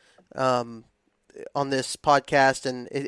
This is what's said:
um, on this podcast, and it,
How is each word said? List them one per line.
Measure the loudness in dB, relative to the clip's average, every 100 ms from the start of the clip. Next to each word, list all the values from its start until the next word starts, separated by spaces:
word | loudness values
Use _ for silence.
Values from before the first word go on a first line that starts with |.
| _ _ _ -2
um, | 0 0 -2 -12 -20 _ _ _ _ -18 -8
on | -6 -2
this | -2 -4 -4
podcast, | 2 2 4 4 4 2 -4
and | -8 -8
it, | -8